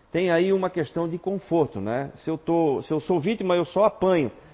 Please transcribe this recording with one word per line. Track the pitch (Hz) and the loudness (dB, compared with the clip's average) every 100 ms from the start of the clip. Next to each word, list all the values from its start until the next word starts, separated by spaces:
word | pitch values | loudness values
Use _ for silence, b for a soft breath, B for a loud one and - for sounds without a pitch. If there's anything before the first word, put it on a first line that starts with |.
| b | b
tem | 165 185 | -4 0
aí | 170 190 | 2 2
uma | 190 185 | 2 0
questão | 180 151 - 170 | -4 -6 -4 -6
de | 170 | -6
conforto, | - 196 - 165 143 104 | -6 -8 -2 0 0 -2
né? | 98 120 139 - | -4 -4 -6 -10
Se | - | -8
eu | 160 | -6
tô, | - 170 160 123 | -2 0 2 0
se | - | -2
eu | 156 | -6
sou | - 180 | 0 -2
vítima, | 151 226 185 175 | 0 -2 0 0
eu | |
só | 170 185 | 0 2
apanho. | 208 - 185 180 123 - B | 2 2 2 2 0 -6 B